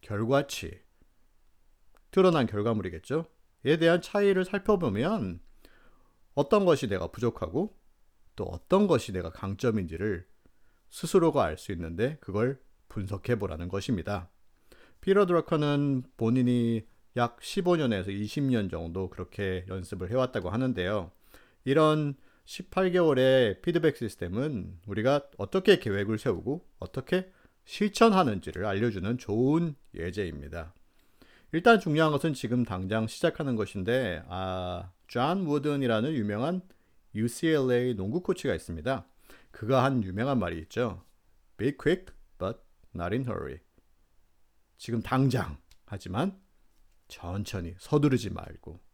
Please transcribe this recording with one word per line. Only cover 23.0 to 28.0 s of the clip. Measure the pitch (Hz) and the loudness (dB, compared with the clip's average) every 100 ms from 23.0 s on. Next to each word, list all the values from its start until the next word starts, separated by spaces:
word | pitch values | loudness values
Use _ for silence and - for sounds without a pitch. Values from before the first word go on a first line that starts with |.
| 165 131 131 131 117 95 | 4 6 6 6 4 2
피드백 | - 170 156 - | 0 2 2 0
시스템은 | 110 - 92 98 147 123 87 87 - | -8 -6 -6 -4 -4 -4 -8 -12 -6
우리가 | 101 117 143 - - | 0 2 2 -2 -10
어떻게 | 101 190 190 185 | -4 0 4 4
계획을 | 113 98 101 110 | 4 -2 -2 -2
세우고 | - 90 95 156 - _ | -2 -4 -4 -8 -10 _
어떻게 | 95 - - 185 185 _ _ _ - | -10 -10 -2 -4 -4 _ _ _ -18
실천하는지를 | - 208 - | -2 -2 4